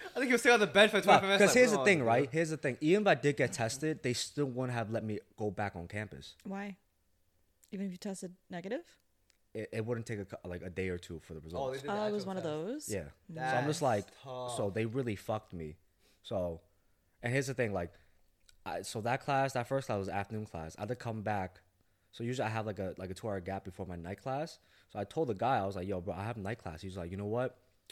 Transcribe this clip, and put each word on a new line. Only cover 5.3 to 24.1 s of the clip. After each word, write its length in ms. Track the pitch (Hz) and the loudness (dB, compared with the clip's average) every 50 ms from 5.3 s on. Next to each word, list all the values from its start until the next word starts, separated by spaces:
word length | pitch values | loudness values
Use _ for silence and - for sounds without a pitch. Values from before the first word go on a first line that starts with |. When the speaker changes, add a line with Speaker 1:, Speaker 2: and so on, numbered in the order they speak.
| _ | _
Speaker 2:
go 140 | - 110 107 | -4 -4 -4
back 260 | 95 - 104 98 - | -2 -2 -4 -4 -4
on 120 | 90 85 85 | -6 -10 -8
campus. 480 | - 104 107 104 - 69 - - - _ - | -6 -6 -6 -8 -10 -14 -16 -18 -18 _ -12
Speaker 3:
Why? 320 | 196 190 196 202 202 190 - _ _ _ _ _ _ _ _ _ _ _ _ _ _ _ _ _ _ | -10 -8 -8 -8 -8 -10 -14 _ _ _ _ _ _ _ _ _ _ _ _ _ _ _ _ _ _
Even 140 | - 185 202 | -8 -6 -6
if 60 | 196 180 | -6 -6
you 60 | 180 | -8
tested 360 | - 208 190 - - 180 180 - _ - | -8 -8 -8 -8 -10 -12 -12 -14 _ -12
negative? 320 | 180 175 170 196 226 320 349 - - _ _ _ _ _ _ _ _ _ _ _ - | -12 -10 -8 -6 -6 -6 -8 -10 -20 _ _ _ _ _ _ _ _ _ _ _ -10
Speaker 2:
It, 160 | 113 107 - - | -8 -8 -6 -4
it 120 | 113 110 | -4 -4
wouldn't 220 | 113 123 113 113 | -2 -4 -4 -4
take 140 | - 117 101 | -6 -6 -6
a 40 | 98 | -6
cou-, 240 | - - - - 90 | -8 -10 -12 -10 -8
like, 140 | 90 90 82 | -8 -8 -8
a 80 | 92 | -8
day 180 | 85 92 92 92 | -4 -2 -2 -2
or 80 | 90 | -2
two 220 | 87 - - 87 78 | -4 -6 -8 -12 -12
for 140 | - - 82 | -10 -12 -14
the 60 | 78 | -12
Speaker 1:
Oh, 20 | 76 | -10
they 20 | |
Speaker 2:
results. 380 | 80 85 - 139 131 131 135 135 | -8 -6 -4 -4 -2 -4 -4 -4
Speaker 1:
did 80 | - | -4
the 20 | 202 | -2
Speaker 3:
Oh, 140 | 208 214 | 0 0
it 60 | 214 208 | 0 -2
was 100 | 208 185 | -2 -4
Speaker 1:
actual 40 | 185 | -4
Speaker 3:
one 80 | 190 185 | -6 -4
of 40 | 170 | -4
Speaker 1:
test. 100 | 160 151 | -4 -4
Speaker 3:
those? 340 | 156 160 202 262 302 - - | -4 -4 -6 -6 -8 -6 -6
Speaker 2:
Yeah. 120 | 110 92 78 69 - _ _ - | -6 -6 -6 -8 -12 _ _ -14
Speaker 3:
Mm. 200 | 165 143 131 131 | -8 -4 -2 0
Speaker 2:
So 60 | 131 123 | 2 2
I'm 80 | 131 | 2
just 140 | 147 151 - | 0 0 2
Speaker 1:
That's 20 | 151 | 2
Speaker 2:
like, 240 | 131 113 104 95 - - - - | 2 2 2 0 -4 -10 -20 -16
Speaker 1:
tough. 340 | 135 127 127 127 123 120 | -12 -10 -8 -6 -6 -4
Speaker 2:
so 140 | 113 110 101 | -2 -2 -2
they 160 | 92 110 113 | 0 -2 -2
really 300 | 113 110 135 131 120 104 | -2 -2 -2 -2 -2 -4
fucked 360 | 95 - - 110 107 - - - | -4 -4 -4 -4 -4 -6 -8 -12
me. 240 | 85 80 76 76 - _ _ _ _ _ _ _ _ - | -10 -10 -10 -12 -14 _ _ _ _ _ _ _ _ -10
So, 400 | - 117 98 90 85 82 82 - _ _ _ _ _ _ _ _ _ _ _ - | -6 -4 -2 -2 -2 -4 -6 -12 _ _ _ _ _ _ _ _ _ _ _ -4
and 80 | 120 123 | 0 0
here's 160 | 139 135 135 | 0 0 0
the 60 | 131 | 0
thing, 200 | - 123 107 101 | 0 0 0 0
like, 180 | 92 87 87 - - - _ _ _ _ _ _ _ _ _ - _ - | 0 -2 -4 -6 -14 -20 _ _ _ _ _ _ _ _ _ -18 _ -8
I, 180 | - 78 90 98 | -6 -6 -6 -6
so 200 | - - 120 104 | -6 -6 -2 0
that 180 | 117 123 135 | 0 0 0
class, 320 | - - 143 135 135 135 - | 0 0 2 2 2 2 0
that 140 | 123 117 | -2 -2
first 200 | - 135 135 131 - | 0 0 -2 0 0
class 100 | 113 101 | -2 -2
was 100 | 98 98 | 0 -2
afternoon 380 | 85 101 98 - 113 107 107 | -2 -2 -4 -4 -6 -8 -8
class. 300 | - - 85 80 82 - - | -6 -8 -8 -8 -8 -8 -8
I 40 | 104 | -6
had 60 | 107 | -6
to 80 | 123 | -6
come 240 | - - 120 110 110 98 | -4 -6 -6 -6 -4 -2
back. 380 | 110 107 101 92 90 - - _ _ _ _ _ _ _ _ _ _ - | -2 -2 -2 -2 -4 -8 -12 _ _ _ _ _ _ _ _ _ _ -12
So 120 | - 117 | -8 -6
usually 220 | 117 127 127 117 | -4 -2 -2 -2
I 40 | 110 | -2
have, 140 | 107 110 107 | -2 -2 -4
like, 140 | 107 101 95 | -4 -4 -4
a, 160 | 95 92 - | -4 -6 -6
like, 140 | - 92 90 | -6 -8 -8
a 40 | 92 | -8
two-hour 260 | - - 113 101 98 | -6 -6 -4 -4 -4
gap 240 | 87 92 95 98 - | -4 -4 -6 -6 -6
before 200 | 95 90 - 95 | -8 -10 -10 -10
my 100 | 82 90 | -8 -8
night 260 | 85 82 87 | -10 -8 -8